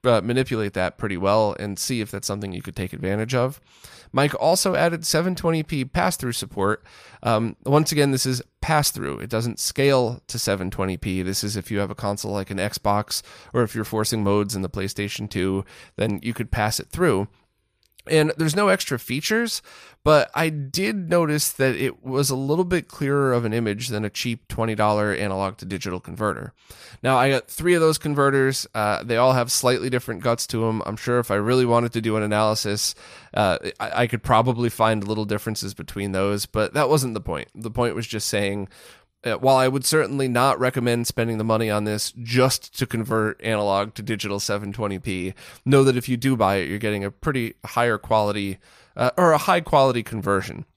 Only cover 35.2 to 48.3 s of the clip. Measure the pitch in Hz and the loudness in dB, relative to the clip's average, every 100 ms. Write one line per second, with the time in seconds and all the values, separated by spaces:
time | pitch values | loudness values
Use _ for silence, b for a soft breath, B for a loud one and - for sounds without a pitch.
35.2 | 104 104 - 107 98 - - 101 101 95 | -2 -4 -4 -6 -8 -10 -12 -8 -4 0
36.2 | 98 101 - 107 107 147 135 151 127 110 | 0 0 -2 -2 0 0 2 2 2 -4
37.2 | - 78 55 - 113 123 120 92 113 110 | -6 -8 -8 -10 -8 -2 -2 -2 -6 -6
38.2 | - 104 101 101 95 B B B B _ | -2 -2 -2 -4 -8 B B B B _
39.2 | 120 107 135 131 131 135 127 156 107 139 | -6 0 4 4 4 0 0 0 0 -2
40.2 | 131 120 135 - 127 131 120 117 117 - | 0 2 2 2 0 0 0 0 -2 -2
41.2 | 113 110 110 110 110 104 104 107 - - | -2 -2 0 0 2 0 0 -2 -6 -8
42.2 | 117 127 - - - - 127 113 110 110 | -2 2 4 2 -8 -6 -4 -2 0 0
43.2 | 107 - 110 107 104 98 104 107 101 107 | 0 -2 -2 0 2 0 -2 -6 -6 -4
44.2 | 101 101 - 104 101 104 104 95 113 92 | -4 -4 -2 -4 -4 -4 -4 -4 -4 -4
45.2 | 92 - B B 127 139 135 123 123 123 | -6 -8 B B 4 6 6 4 -2 -2
46.2 | 135 127 98 98 73 101 107 104 98 - | 0 2 2 2 -2 -4 -4 -4 -6 -6
47.2 | 165 131 113 - - - 120 107 - 110 | -4 -4 -6 -10 -6 0 2 0 2 2
48.2 | 104 | 2